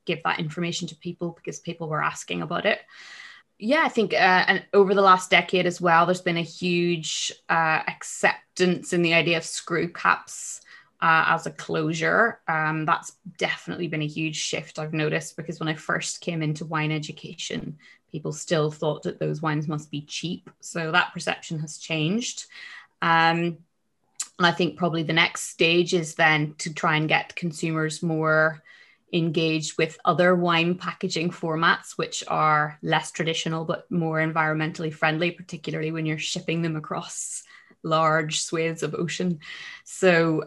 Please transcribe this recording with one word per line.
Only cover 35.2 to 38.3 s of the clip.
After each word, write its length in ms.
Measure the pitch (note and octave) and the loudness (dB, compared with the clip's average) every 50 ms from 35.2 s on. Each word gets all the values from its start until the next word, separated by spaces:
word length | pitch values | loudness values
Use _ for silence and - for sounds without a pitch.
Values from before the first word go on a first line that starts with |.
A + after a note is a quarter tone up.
| F3 E3+ | 0 -2
particularly 600 | E3+ - F3+ - F3 D#3 - - D#3 D#3+ D#3 D#3+ | -2 -6 -14 -14 -14 -10 -8 -6 -6 -4 -4 -4
when 140 | E3 E3 D#3+ | -4 -2 -2
you're 140 | D#3 D#3 D#3 | -2 -2 -2
shipping 420 | D#3 - - F3 D#3 - D#3+ E3 | -4 -6 -6 -6 -4 -2 -2 -2
them 140 | E3 E3 D#3 | -2 -2 -4
across 680 | D#3 D#3 - D#3 D3+ - - - - - - - - - _ - - - _ - _ | -4 -6 -6 -6 -6 -6 -8 -12 -12 -10 -10 -12 -12 -14 _ -20 -20 -20 _ -20 _
large 600 | - E3 D#3 D#3+ D#3+ D#3 D#3 D#3+ D#3 D#3 | -4 0 2 4 4 4 4 2 0 0